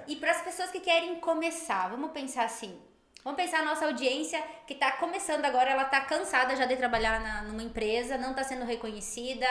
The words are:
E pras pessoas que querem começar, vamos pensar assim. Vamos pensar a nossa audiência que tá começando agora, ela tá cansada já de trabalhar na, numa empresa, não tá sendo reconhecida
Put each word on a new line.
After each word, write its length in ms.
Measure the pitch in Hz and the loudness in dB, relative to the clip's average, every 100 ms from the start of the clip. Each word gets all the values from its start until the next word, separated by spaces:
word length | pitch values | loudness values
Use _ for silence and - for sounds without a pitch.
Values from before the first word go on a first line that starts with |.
| - | -6
E 80 | 302 | -2
pras 240 | 311 330 | 2 2
pessoas 300 | 370 339 370 | 0 -4 -4
que 100 | 370 | -4
querem 400 | - 339 339 339 | 4 4 4 -4
começar, 680 | - 320 330 320 - 196 185 | 0 2 0 -4 -2 0 0
vamos 200 | 233 302 | -2 -6
pensar 360 | 302 269 254 226 | -6 -6 0 0
assim. 320 | 233 208 175 - _ _ - | 0 -10 -12 -20 _ _ -12
Vamos 140 | 311 285 | -6 0
pensar 220 | 349 330 | 2 2
a 60 | |
nossa 200 | 311 311 | 2 2
audiência 580 | 311 247 254 269 311 330 311 - - | 2 2 2 2 -2 -2 -4 -10 -12
que 80 | |
tá 180 | 269 277 | 0 0
começando 520 | - 339 370 - 302 | 2 -2 -2 -2 0
agora, 260 | 285 254 262 | 2 4 4
ela 140 | 269 | 4
tá 160 | 269 269 | 4 2
cansada 560 | 269 311 381 262 254 262 | 2 0 2 2 2 2
já 80 | |
de 120 | 247 254 | 2 2
trabalhar 440 | 247 233 220 220 | 2 2 2 0
na, 220 | 220 214 | -2 -6
numa 200 | 208 220 | -6 -6
empresa, 540 | 226 226 214 226 247 262 | -6 -2 0 0 0 -2
não 160 | 254 | -2
tá 100 | 262 | -2
sendo 220 | 262 254 | -2 -4
reconhecida 840 | 240 240 226 214 202 - 247 240 254 | -4 -4 -4 -8 -8 -6 -6 0 2